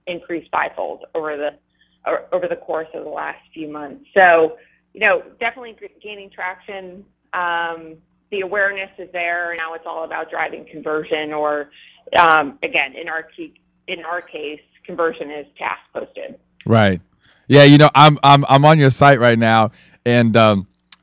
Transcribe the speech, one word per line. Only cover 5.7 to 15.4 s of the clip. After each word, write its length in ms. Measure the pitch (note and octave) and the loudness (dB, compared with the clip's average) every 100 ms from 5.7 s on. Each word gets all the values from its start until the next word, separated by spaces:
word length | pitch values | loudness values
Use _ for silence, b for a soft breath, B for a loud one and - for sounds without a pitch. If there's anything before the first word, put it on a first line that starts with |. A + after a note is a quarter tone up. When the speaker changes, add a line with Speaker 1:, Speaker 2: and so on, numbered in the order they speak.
| G3+ | -20
Speaker 1:
g-, 80 | G3+ _ | -20 _
gaining 280 | G#3 G#3 G3 | -20 -20 -20
traction. 760 | G#3+ F#3 F#3+ - G3 F#3 F3+ G3 _ _ | -12 -12 -12 -16 -16 -16 -20 -20 _ _
Um, 640 | F3 F3 E3+ E3+ E3 D#3+ D#3+ _ _ - | -8 -6 -6 -6 -10 -18 -20 _ _ -12
the 120 | G3+ | -10
awareness 480 | F#3 G3+ G3 G3 F#3+ - | -6 -4 -4 -4 -12 -16
is 100 | E3+ | -12
there. 420 | F3+ E3+ F3 E3+ E3+ | -8 -6 -6 -6 -8
Now 160 | E3 | -10
it's 100 | E3 E3 | -12 -12
all 180 | E3 | -12
about 260 | D#3+ D#3+ D#3+ | -10 -10 -10
driving 360 | D#3+ D#3 - - | -8 -8 -10 -18
conversion, 600 | D#3 D#3 D#3 D#3 D#3 D3+ | -14 -8 -6 -6 -6 -6
or, 380 | D3+ D3+ D3 C#3+ b b b b E3+ | -6 -4 -4 -8 b b b b 2
um, 400 | E3+ D#3 C#3+ - | 4 4 0 -8
again, 320 | D#3+ D#3+ C#3 | -6 -4 -6
in 140 | C3+ E3+ | -8 -12
our 140 | D#3+ | -12
key, 300 | D#3+ - D#3 _ _ _ - | -12 -18 -20 _ _ _ -16
in 160 | F3 | -14
our 160 | E3 F3 | -10 -12
case, 400 | E3+ D#3 D3 D3+ _ _ | -12 -14 -14 -16 _ _
conversion 460 | - F3 E3 - D3 | -14 -4 -4 -4 -12
is 160 | D3 | -14